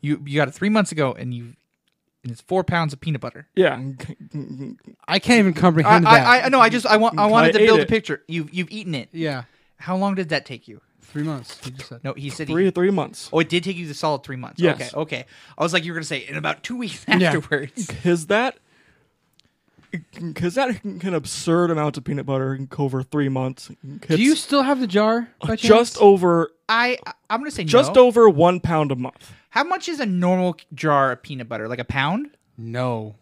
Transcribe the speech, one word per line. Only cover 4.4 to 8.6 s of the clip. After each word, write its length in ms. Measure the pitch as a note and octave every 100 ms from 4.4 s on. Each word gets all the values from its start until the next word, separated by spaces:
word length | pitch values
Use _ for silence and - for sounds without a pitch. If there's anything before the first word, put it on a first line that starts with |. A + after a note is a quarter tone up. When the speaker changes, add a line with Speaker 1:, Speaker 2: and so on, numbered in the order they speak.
| - C3 C3+ - - - -
Speaker 3:
I 100 | F#3
can't 200 | - A#3+
even 140 | G3 D3+
comprehend 520 | F3+ D#3+ D#3 E3+ F#3
Speaker 1:
I, 60 | A3+
Speaker 3:
that. 80 | -
Speaker 1:
I, 140 | B3 B3+
I, 40 |
no, 100 | C4
I 80 | A3+
just, 160 | A#3+ A#3+
I 120 | G#3+
want, 200 | A3+ D#3+
I 40 |
Speaker 2:
I 20 | G#3
Speaker 1:
wanted 280 | A3 D#3+
to 60 | G#3
Speaker 2:
ate 40 | G#3+
Speaker 1:
build 140 | A3
a 40 |
Speaker 2:
it. 60 | G#3+
Speaker 1:
picture. 320 | A3+ - D3+ _
You've, 260 | E3+ D3+
you've 160 | F3